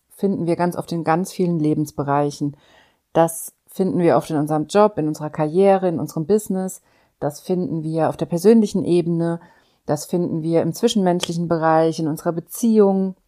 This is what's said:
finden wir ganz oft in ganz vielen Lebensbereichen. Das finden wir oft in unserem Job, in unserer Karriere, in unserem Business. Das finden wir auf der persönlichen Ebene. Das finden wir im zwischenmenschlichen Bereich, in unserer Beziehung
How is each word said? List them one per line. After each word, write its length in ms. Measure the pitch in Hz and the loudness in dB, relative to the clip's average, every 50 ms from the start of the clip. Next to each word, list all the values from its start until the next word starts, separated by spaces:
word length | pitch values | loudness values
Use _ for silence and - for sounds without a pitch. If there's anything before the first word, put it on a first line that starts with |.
| _ _ | _ _
finden 380 | _ - 208 196 196 - 170 | _ -4 -2 -2 0 0 0
wir 80 | 170 170 | -2 0
ganz 200 | - 175 175 170 | 0 0 -2 -2
oft 160 | - - - | -4 -8 -6
in 120 | 175 165 151 | -6 -4 0
ganz 280 | 160 160 175 190 - | 0 0 0 -2 -6
vielen 280 | - - 185 175 175 160 | -4 -2 -2 0 0 0
Lebensbereichen. 1000 | 151 151 151 151 151 147 - - 139 143 139 147 147 143 143 - 147 147 143 _ _ _ _ _ _ _ _ _ _ _ - | 0 0 0 0 -2 -4 -4 -6 -2 0 0 0 0 -2 -4 -4 -6 -6 -6 _ _ _ _ _ _ _ _ _ _ _ 2
Das 400 | 160 165 165 - - - - _ _ _ _ | 2 2 2 0 -8 -14 -16 _ _ _ _
finden 280 | - - 190 185 - 180 | -4 -2 -2 0 0 2
wir 180 | 170 160 117 | 2 4 4
oft 120 | 151 - - | 2 2 0
in 60 | 160 | -2
unserem 320 | 143 151 151 156 151 151 | -2 -2 0 -2 -2 -4
Job, 300 | 151 - 208 214 208 214 | 0 2 4 4 4 2
in 100 | 156 156 | -2 -4
unserer 220 | 151 156 - 151 151 | -4 -4 -6 -8 -10
Karriere, 580 | - 160 156 151 156 185 196 196 190 185 185 | -4 -2 -2 0 2 2 4 4 4 4 2
in 120 | 180 165 131 | -2 -2 -2
unserem 260 | 151 147 - 165 156 | -6 -6 -6 -6 -2
Business. 560 | 143 208 214 - - 190 190 190 185 - - _ _ _ _ _ _ _ - | 0 0 0 0 -2 -4 -4 -4 -6 -10 -12 _ _ _ _ _ _ _ -6
Das 200 | - 143 143 - | -6 -6 -6 -8
finden 440 | - - 185 180 180 - 160 165 151 | -6 -4 -2 -2 -2 -4 -4 -6 -4
wir 260 | 160 160 160 156 - | -4 -2 0 0 0
auf 80 | 151 | 0
der 80 | - 160 | -2 -6
persönlichen 580 | - 175 165 - 214 233 226 208 202 - 185 - | -4 -4 2 4 6 6 6 4 2 0 -2 0
Ebene. 560 | - 170 175 160 170 170 165 170 170 170 170 - - _ _ _ _ _ _ - | 2 2 2 2 0 -2 -2 -2 -2 -4 -6 -8 -18 _ _ _ _ _ _ -6
Das 200 | - 147 151 - | -4 -4 -4 -4
finden 380 | - 196 175 175 - - 160 156 | -4 -2 -2 -2 -2 -4 -4 -2
wir 180 | 165 165 165 | 0 0 2
im 120 | - 165 165 | 2 0 -2
zwischenmenschlichen 760 | - 226 233 - 208 185 180 175 180 - - 170 170 175 | 0 0 0 2 2 2 2 2 0 -2 -4 -4 -4 -2
Bereich, 500 | 165 170 160 160 160 160 160 160 160 160 | -2 -2 0 2 4 4 4 4 2 0
in 100 | - 160 | -2 -4
unserer 260 | 147 156 - - 175 165 | -4 -4 -4 -4 -4 -4
Beziehung 840 | 170 - - - - 240 226 220 214 202 196 196 190 190 190 185 _ _ | -4 -8 -10 -8 -2 0 2 4 6 6 4 4 2 0 -2 -6 _ _